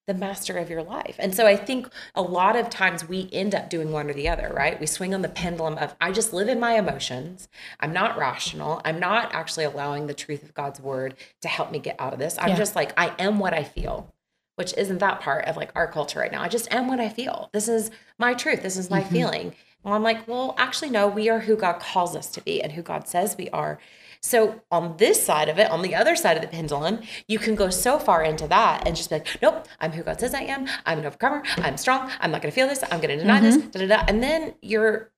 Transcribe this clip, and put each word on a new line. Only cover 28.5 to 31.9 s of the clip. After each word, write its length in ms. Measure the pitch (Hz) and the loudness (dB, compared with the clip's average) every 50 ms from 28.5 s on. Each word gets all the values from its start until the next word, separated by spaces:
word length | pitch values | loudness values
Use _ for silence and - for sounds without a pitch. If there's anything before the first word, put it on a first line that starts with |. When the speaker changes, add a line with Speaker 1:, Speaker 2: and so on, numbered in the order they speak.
| 180 208 226 180 151 - - | 6 6 6 6 4 2 0
Speaker 1:
and 100 | 170 170 | -2 -2
just 120 | - - - | -2 -4 -2
be 60 | 165 | -4
like, 100 | 156 - - - - 233 | -4 -4 -4 -4 2 2
"Nope, 240 | 311 311 - - - - - | 2 2 2 -4 -12 -10 -6
I'm 120 | 156 165 | -6 -6
who 100 | 156 165 | -6 -6
God 180 | - - 160 - | -6 -6 -4 -4
says 140 | 233 254 285 | -4 -4 -4
I 80 | 269 | -4
am. 240 | - 269 269 269 262 262 - - - | -4 -4 -4 -4 -4 -6 -6 -6 -2
I'm 100 | - 165 151 | -2 -2 -2
an 60 | 156 | -2
overcomer. 380 | 143 - - 226 277 294 285 294 - - | -6 -4 0 0 0 0 0 -4 -4 -2
I'm 200 | 180 170 151 143 | -2 0 -2 -2
strong. 320 | 151 - 254 | 0 2 2